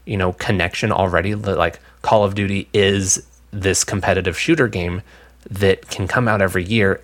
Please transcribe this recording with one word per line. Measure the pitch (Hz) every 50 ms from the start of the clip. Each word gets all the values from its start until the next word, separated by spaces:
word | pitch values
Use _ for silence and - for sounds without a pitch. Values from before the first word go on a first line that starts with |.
| -
you | - 110
know, | 95 92 92 92
connection | - - - 107 90 85 87 - - - 107
already | - - 98 92 87 85 92 101 104
that, | 104 104 101 92
like, | - 85 85 - - - - - _
Call | - - 113 107 101
of | 98 101
Duty | 104 101 95 98 98 - _ -
is | 104 98 98 98 98 95 92 - - - _ _ _ _ -
this | - 98 92 98 90 - -
competitive | - 110 95 - - 92 95 90 95 82
shooter | - - - 165 156 127
game | 107 110 92 87 87 87 92 - - - - - - _ _ - -
that | 98 92 101 95 92 - - -
can | - - 98
come | 87 - 127 123
out | 113 107 101
every | 95 90 95 92 90
year | 92 113 113 101 95 95 -